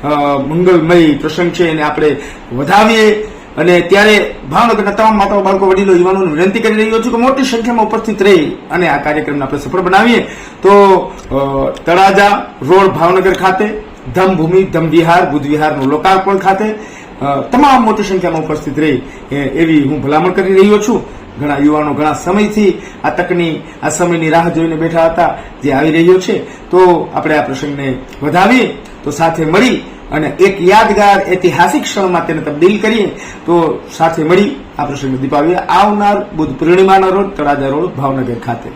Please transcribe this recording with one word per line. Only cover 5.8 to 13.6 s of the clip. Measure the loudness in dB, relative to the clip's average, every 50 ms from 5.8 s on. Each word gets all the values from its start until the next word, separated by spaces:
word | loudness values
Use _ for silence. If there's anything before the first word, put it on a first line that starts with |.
| 4 2 4
યુવાનોને | 4 4 2 2 0 0 -2 0
વિનંતી | 0 0 0 0 0
કરી | 0 0 0
રહ્યો | 0 0 0 0 0
છું | -2 0
કે | -2 0
મોટી | 0 0 2 0 -2
સંખ્યામાં | -2 -2 -4 -2 -2 0 0 0
ઉપસ્થિત | 0 -2 -4 -4 -4 -4 0 2
રહી | 4 4 4 2 0 -4 -10 -10 -8
અને | -4 -2 -2 0
આ | -2 -2 -2
કાર્યક્રમને | -2 -4 -4 -4 -4 -4 -4 -4
આપણે | -4 -6 -6
સફળ | -6 -4 -4 -2
બનાવીએ. | 0 2 2 4 4 4 2 2 0 -4 -10 -16 -18 -18 -20 0
તો, | 2 4 6 6 6 6 6 4 2 -4 -12 -16 -12 -6
અ, | -4 -2 -2 -2 -2 -2 -2 -4 -4 -6 -2
તળાજા | 0 2 4 4 4 4 4 2 2 2 0 -4 -10 -14 -10
રોડ | 0 2 4 4 4 4
ભાવનગર | 0 0 0 2 2 2 2 0 0
ખાતે | 0 0 0 0 0